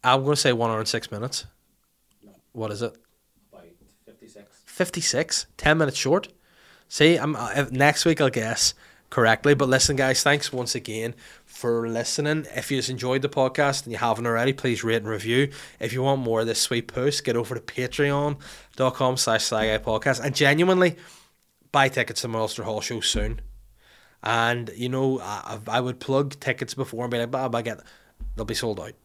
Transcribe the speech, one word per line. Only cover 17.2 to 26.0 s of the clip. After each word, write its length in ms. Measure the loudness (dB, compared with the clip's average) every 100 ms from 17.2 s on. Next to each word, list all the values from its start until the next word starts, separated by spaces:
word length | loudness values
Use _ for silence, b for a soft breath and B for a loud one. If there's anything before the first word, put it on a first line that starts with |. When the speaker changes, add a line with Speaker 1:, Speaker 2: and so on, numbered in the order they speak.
Speaker 1:
get 120 | -2 -2
over 180 | -2
to 80 | -8
patreon 760 | -8 -6 -6 0 0 2 -2 -4 B B B 0
dot 200 | 0 2
com 220 | 0 2
slash 260 | 2 2
sly 240 | 0 0 0
guy 100 | 0
podcast. 420 | 0 0 0 0
And 160 | -2 2
genuinely, 600 | 4 4 4 6 4 2 B B B B _ _ _
buy 180 | 2 2
tickets 320 | 2 -4 -4
to 60 | -4
the 100 | -2
Ulster 240 | -4 -4
Hall 180 | -6 -4
show 200 | -4 -4
soon. 400 | -2 -2 -2 -6 -10 -18 -20 b b b b b
And, 480 | -2 2 2 0 -4 -6
you 140 | -4
know, 300 | 0 0 0
I, 400 | -4 -8 -8 -10 -2
I, 100 | -2
I 20 |
would 200 | -2
plug 400 | -6